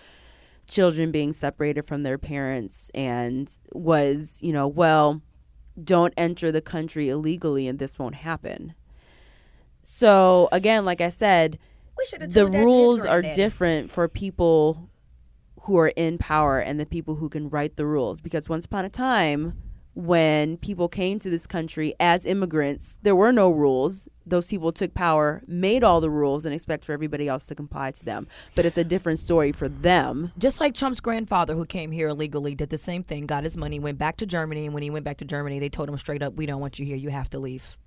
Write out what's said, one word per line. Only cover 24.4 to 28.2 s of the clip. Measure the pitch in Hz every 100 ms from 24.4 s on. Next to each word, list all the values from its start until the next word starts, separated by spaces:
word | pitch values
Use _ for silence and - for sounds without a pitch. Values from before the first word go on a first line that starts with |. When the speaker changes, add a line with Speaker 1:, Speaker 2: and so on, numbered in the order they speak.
| 175
Speaker 1:
people | 202 160
took | 170 160
power, | - 175 156 151 160 -
made | 175 190 247
all | 226 170
the | 160
rules, | 151 143 143
and | 156
expect | 147 - 151
for | -
everybody | 147 151 147 147
else | 135 -
to |
comply | 147 147 151 135
to | -
them. | - -